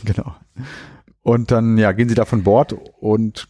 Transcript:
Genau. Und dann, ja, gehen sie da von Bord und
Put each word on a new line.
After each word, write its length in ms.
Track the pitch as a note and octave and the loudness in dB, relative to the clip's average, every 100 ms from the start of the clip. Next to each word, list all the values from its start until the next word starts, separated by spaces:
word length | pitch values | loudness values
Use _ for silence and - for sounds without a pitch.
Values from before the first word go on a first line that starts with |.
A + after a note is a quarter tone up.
Genau. 300 | G#2+ - - - _ - C#3 - - - _ _ | -6 -6 -8 -14 _ -18 -16 -18 -20 -20 _ _
Und 280 | - B2 A2+ | -2 0 0
dann, 260 | A#2 A2+ A2 | 0 2 4
ja, 140 | G#2 | 2
gehen 160 | G2 A#2+ | 2 0
sie 60 | A2+ | 0
da 80 | |
von 180 | G#2+ A2+ | 0 0
Bord 300 | F#2+ A#2 - | 2 2 2
und 760 | G#2 - _ G#2+ A2 A2 - | -6 -14 _ -2 0 -2 -6